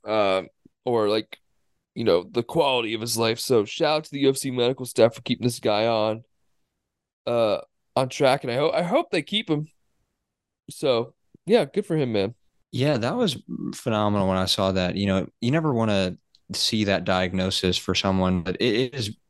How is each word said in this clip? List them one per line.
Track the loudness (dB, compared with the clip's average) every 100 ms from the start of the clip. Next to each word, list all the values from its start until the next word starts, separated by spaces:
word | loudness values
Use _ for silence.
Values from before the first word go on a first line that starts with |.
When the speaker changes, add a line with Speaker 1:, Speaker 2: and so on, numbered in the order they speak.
| -2
Speaker 1:
uh, | 0 2 2 -2 _ _ _ -2
or, | 0 2
like, | 0 -4 -14 _ _ _ _ _ -4
you |
know, | 2 2 2
the | -4
quality | -2 0 0 0 -2
of | -6
his | -4 -2
life. | 0 -2
So | 0 0 0
shout | -2 0 0
out |
to | -4
the | 0
U | 0
F | 0
C | -4
medical | -2 -2 -2 -4
staff | 4 4 4
for |
keeping | -6 -2 -2
this | -2
guy | 0 0 2
on, | 2 0 -2 -10 _ _ _ _ _ _ _ _ _ -4
uh, | 0 2 0 -4 _ _ -2
on | -2
track. | 2 4 4
And | 0
I | -2
hope, | 0 0
I |
hope | 0 0 0
they | -4
keep | -2 -4 -2
him. | -2 -2 _ _ _ _ _ _ _ _ _ -20
So, | -4 0 0 -2 -10 _ -12 2
yeah, | 2 2
good | -4 -2
for | -2
him, | 0
man. | 0 -2 -6 _ _ _
Speaker 2:
Yeah, | -2 0 0
that | -2 0
was | -2 -4 -8 -10 -10
phenomenal | -6 -2 0 2 2 2
when | 0
I | 0
saw | 0 0
that. | 2 0 0
You | 0
know, | 0 -2 _
you | -2
never | 0 0
wanna | 0 2 2 0 -4 _ _ -12
see | -4 -2 0
that | 2 0 2
diagnosis | 0 0 0 -2 0 0 0
for | -2 0
someone, | 0 2 2 0
but | -2 -2
it, | 0 0
it | -2
is | -4 -6 -8 _